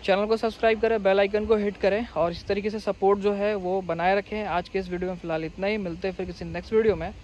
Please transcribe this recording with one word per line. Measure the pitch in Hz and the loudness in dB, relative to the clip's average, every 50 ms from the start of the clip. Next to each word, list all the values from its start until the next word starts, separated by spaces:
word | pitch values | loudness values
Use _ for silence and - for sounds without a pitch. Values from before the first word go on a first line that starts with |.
| - | 2
channel | - 190 190 208 | 2 2 2 4
को | 214 226 220 | 2 0 0
subscribe | 233 226 220 - - 226 220 214 | 0 -4 -4 2 2 2 4 4
करें, | 220 220 226 220 196 | 2 2 2 4 4
bell | 190 190 196 | 4 4 4
icon | 202 202 202 208 208 | 4 2 2 -2 2
को | 214 226 214 | 2 2 2
हिट | 208 202 196 - | 2 -2 -2 0
करें | - 196 190 208 240 226 | 0 2 2 2 -2 -4
और | - 160 160 170 | -2 0 0 0
इस | 170 170 - - | 0 -6 -4 -4
तरीके | 202 202 196 214 | -4 -2 -2 -4
से | 208 220 | -4 -4
support | 202 - 196 - 196 196 202 202 | -4 -4 -4 2 4 4 4 4
जो | 190 208 202 | 2 0 0
है | 202 202 208 214 202 | 2 0 0 -2 -2
वो | 180 180 185 190 190 | -2 -2 -2 -2 -2
बनाए | 170 165 165 175 185 196 202 | -2 -4 0 2 2 2 2
रखें। | 196 - 214 214 214 | 0 -4 -6 -6 -4
आज | 196 160 175 180 - | -2 -2 -4 -4 -2
के | - 196 | -4 -4
इस | 190 180 | -4 -4
video | 180 180 185 180 | -6 -4 -4 -4
में | 185 175 | -6 -6
फ़िलहाल | - 170 160 160 160 | -6 -6 -4 -4 -4
इतना | 160 - - 185 196 | -6 -6 -4 -2 -2
ही, | 214 220 | -2 -2
मिलते | 202 175 165 180 180 196 | -4 -6 -6 -4 -4 -6
हैं | 185 | -4
फिर | - 190 | -4 -8
किसी | 180 175 - 180 170 | -8 -8 -10 -10 -8
next | 165 175 180 - 220 | -8 -10 -8 0 2
video | 220 226 226 196 | 2 4 4 2
में। | 165 160 185 220 - | 0 -2 -8 -10 -12